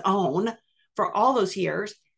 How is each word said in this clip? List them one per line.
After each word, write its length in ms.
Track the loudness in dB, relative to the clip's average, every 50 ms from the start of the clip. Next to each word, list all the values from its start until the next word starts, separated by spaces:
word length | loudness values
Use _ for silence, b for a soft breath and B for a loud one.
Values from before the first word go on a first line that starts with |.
| 0
own 480 | 0 2 2 2 0 0 0 -2 -2 -4 -8 _ _ _ _ _ _ _
for 220 | -4 -2 -2 0
all 160 | 2 2 2 4
those 240 | 2 0 0 -2
years. 380 | -2 -4 -2 -2 -4 -6 -8 -10 -16 b b b